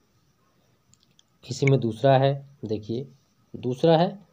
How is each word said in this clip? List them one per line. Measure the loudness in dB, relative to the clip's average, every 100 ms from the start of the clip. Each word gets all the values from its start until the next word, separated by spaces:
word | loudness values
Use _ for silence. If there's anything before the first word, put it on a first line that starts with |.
| _ _ _ _ _ _ _ _ _ _ _ _ _ _
इसी | -14 -4 0
में | 0
दूसरा | 0 0 2 4
है, | 2 -2 -10 _
देखिए, | -8 -8 -6 -10 -10 -18 _ _ _
दूसरा | -10 -8 0 4 4
है | 2 -4 -18